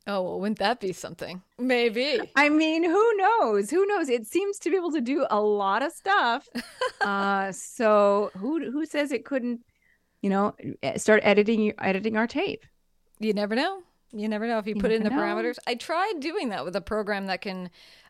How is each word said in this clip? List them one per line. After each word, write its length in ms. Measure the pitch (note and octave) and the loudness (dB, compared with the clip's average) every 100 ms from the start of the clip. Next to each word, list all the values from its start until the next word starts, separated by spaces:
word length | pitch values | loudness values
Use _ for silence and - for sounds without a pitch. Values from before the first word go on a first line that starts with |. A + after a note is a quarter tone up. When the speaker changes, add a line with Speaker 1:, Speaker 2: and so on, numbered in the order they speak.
| - | -6
Speaker 1:
Oh, 140 | G3+ | -4
well, 160 | F#3 - | -2 -4
wouldn't 200 | G3+ G#3+ | -4 0
that 200 | G3+ B3 | 0 0
be 140 | F#3+ | -4
something? 480 | F3 - E3 - F3+ - - | -8 -10 -10 -12 -12 -16 -6
Maybe. 760 | B3+ B3 A#3+ G#3+ C#4 C#4 - C4+ | 0 2 2 0 0 0 0 2
Speaker 2:
I 140 | D4 | 4
mean, 340 | D4+ D#4 D#4+ | 4 2 2
who 340 | F4 F#4 A#4 G#4 | 2 4 4 4
knows? 520 | F#4+ A4+ C4+ G3+ G#3 | 2 4 2 2 0
Who 160 | E4 G4 | 0 2
knows? 240 | G#4 D#4+ | 0 0
It 160 | A#3+ G#3+ | -2 0
seems 320 | E4+ G4+ G4+ | -2 -2 -4
to 100 | E4+ | 0
be 60 | F#4 | 0
able 160 | E4+ | 0
to 80 | D4+ | -2
do 240 | A#3+ D4 - | 0 0 0
a 100 | G#3 | 2
lot 420 | G#3 G#3 G3 G#3 | 2 2 2 0
of 80 | D4 | -2
stuff. 560 | - G4 G4 C4 A#3+ - | -4 0 2 2 0 -6
Speaker 1:
<laughs> 60 | A#3+ - - - - | -12 -12 -6 -6 -2
Speaker 2:
Uh, 480 | G3+ G3 G3 G3 G3 | -2 0 2 0 -2
so 800 | F3+ - - A3 G#3+ G3+ G3+ G3+ F#3 | -6 -12 0 4 6 6 4 0 -4
who, 320 | G#3+ D#4+ B3+ | -4 -4 -4
who 140 | C#4 D#4 | -6 -4
says 260 | D4 C#4+ | -2 -2
it 140 | B3 - | -4 -2
couldn't, 360 | C#4 A#3+ A#3 _ _ _ _ _ - | -4 -2 -6 _ _ _ _ _ -6
you 80 | G3 | 0
know, 240 | G3 G#3 - - - | 2 0 -2 -12 -6
e-, 160 | - - | -4 -2
start 200 | - G#3+ | 4 6
editing, 500 | - G3+ G#3 A3+ G#3+ - | 6 6 4 2 0 0
editing 360 | F#3+ F#3+ A3 A3 | -2 0 0 0
our 120 | A#3+ | -2
tape? 360 | C#4+ F#4+ - _ _ _ _ _ - | -2 -4 -6 _ _ _ _ _ -6
Speaker 1:
You 140 | G#3+ | -2
never 220 | G3+ G#3 A3+ | -2 0 0
know. 260 | E4+ G4 - _ _ | -2 -4 -14 _ _
You 140 | G#3+ A3 | -8 -4
never 160 | G#3 A#3 | -4 -2
know 120 | A3+ | -4
if 80 | G#3 | -4
you 80 | G#3+ | -2
Speaker 2:
You 60 | |
Speaker 1:
put 100 | G3+ | 0
in 100 | A3+ | 2
the 60 | G#3+ | 2
Speaker 2:
never 160 | C#4 G3+ | 0 -2
know. 160 | G#3 | -2
Speaker 1:
parameters. 160 | A#3 B3 - | -4 -6 -6
I 80 | |
tried 460 | A#3+ - E4 G4+ F4 | -6 -4 -2 -2 -2
doing 300 | C#4+ F#4+ C4+ | -4 -4 -4
that 140 | F3+ | -4
with 120 | D3+ F#3 | -4 -6
a 60 | |
program 440 | - G#3+ G#3 G3+ G3 | -4 -4 -2 -4 -4
that 160 | F3+ | -6
can 300 | G#3 F#3 F3+ _ - - | -6 -8 -10 _ -20 -20